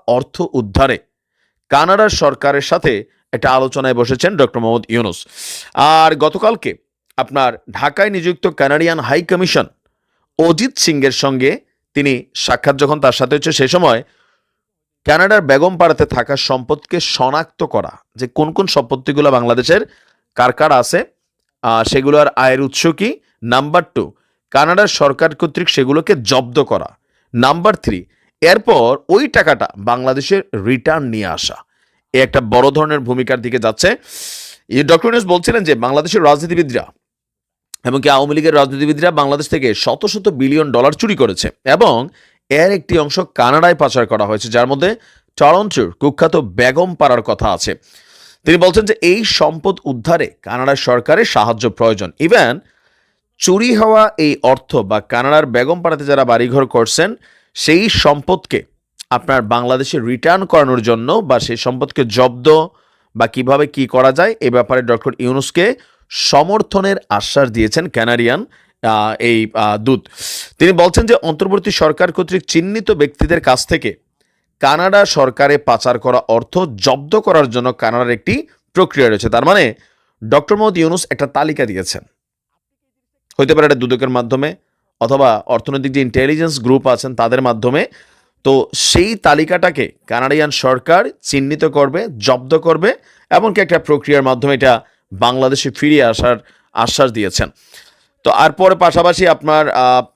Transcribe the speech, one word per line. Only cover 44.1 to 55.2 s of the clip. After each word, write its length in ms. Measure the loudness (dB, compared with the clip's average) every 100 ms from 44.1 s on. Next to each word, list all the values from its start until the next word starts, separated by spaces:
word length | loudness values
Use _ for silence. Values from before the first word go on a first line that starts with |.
| 0 -2
হয়েছে, 220 | -4 -2
যার 180 | 0 0
মধ্যে 280 | 0 -2 -4 _ _ _ 2
টরন্টোর 540 | 4 4 2 -2 -4 -2
কুখ্যাত 360 | -2 0 0 0
বেগম 600 | -2 0 0 2 -2 0
পাড়ার 260 | 2 2
কথা 260 | 0 -4 -2
আছে। 200 | -4 -6 -8 _ _ _ _ -20 _ 0
তিনি 120 | 4
বলছেন 280 | 4 2 -2
যে 100 | 0
এই 240 | 0 0 -2
সম্পদ 500 | 0 -2 -2 -6 -6 -6
উদ্ধারে 420 | -6 -2 -2 -2 _
কানাডা 340 | -10 -4 -2 -2
সরকারের 500 | 0 0 0 0 2
সাহায্য 440 | 0 0 0 -4
প্রয়োজন। 400 | 0 0 0 -6 -4
Even 340 | 0 2 2 -2 _ _ _ _ _ _ _ -2
চুরি 380 | 0 2 0 2
হওয়া 280 | 4 4 2 0
এই 160 | -2 0
অর্থ 320 | 0 0 0 -4
বা 260 | -2 -4
কানাডার 440 | -4 -4